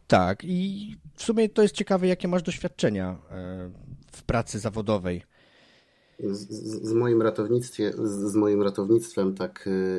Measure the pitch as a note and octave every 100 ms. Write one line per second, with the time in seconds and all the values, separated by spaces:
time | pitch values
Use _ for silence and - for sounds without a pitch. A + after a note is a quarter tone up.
0 | - G#2 F2+ G2+ F3 F3+ G3 G3 G#3 G#3+
1 | - - - A3 A3 - G#3 - G3+ F#3+
2 | F3+ F3+ F3+ F3+ E3+ - F3+ - D3 G2+
3 | F#2 F#2 - F#2 F2+ F#2 F2+ - - -
4 | - - - A#2 A2+ A2 G#2+ G#2 G#2 G#2
5 | F2+ F2+ - _ _ _ _ _ _ _
6 | _ - G#2 G2+ G2+ A2 A2 G#2+ A2 A2+
7 | A#2+ A2+ A2 A2 G#2+ B2 B2 - G#2 -
8 | A2+ G2+ G#2 G#2 G#2 G#2 G2+ G2 G2 A2+
9 | - - F#2+ F#2+ F#2 - G2+ F#2+ F#2